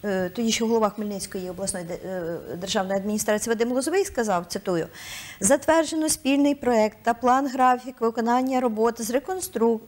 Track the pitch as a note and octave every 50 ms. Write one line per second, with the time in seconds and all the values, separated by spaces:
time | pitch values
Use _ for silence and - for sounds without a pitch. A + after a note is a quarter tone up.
0 | - G#3 G3 F#3+ F#3 F3+ - - A#3 A3+ A3 - A#3 A3 A#3 A3+ A3 G#3 G3+ -
1 | G#3+ G#3 G3+ G3 - - - G3 F#3 F3+ F3+ F3 G3 F#3+ - F#3 F3 E3 F3+ -
2 | - F#3 F#3+ F#3 E3+ E3 E3+ D3 - - C3 E3+ F3+ F#3+ F#3 G#3+ F#3+ F#3+ G3 G3
3 | F#3+ G#3+ G#3+ G#3+ - - G#3+ G#3+ - A#3 A3+ G#3 A#3 A#3+ B3+ C4 C4 E4 E4 G4
4 | F#4+ F#4+ - C4 A#3 G#3+ F#3+ F3 F3 - - G3 - G3 F3+ E3 D#3+ E3 - -
5 | - - - - - - - - - G3 C4+ D4 - - D#4 E4 D#4+ D4+ E4 D#4+
6 | D#4 D#4 D#4 - - C4 C#4 C#4+ C#4+ C#4+ C#4+ C#4+ - B3 A#3+ A3 G#3+ G#3+ - -
7 | - A#3 A#3 A#3 B3 B3 B3+ C4 C#4 C#4 A#3+ C4+ B3+ B3+ B3+ A#3+ A#3+ C4+ C4 -
8 | A3+ A3+ A3+ B3 A3+ A#3 A#3+ B3+ B3+ C4 C4+ B3+ C4 A#3+ G#3+ G#3+ A3 A#3 A3+ A#3
9 | A#3 G3+ A#3+ C4+ C#4+ - F#4 F#4 E4+ - - A3+ A3 A#3 A#3 A3 -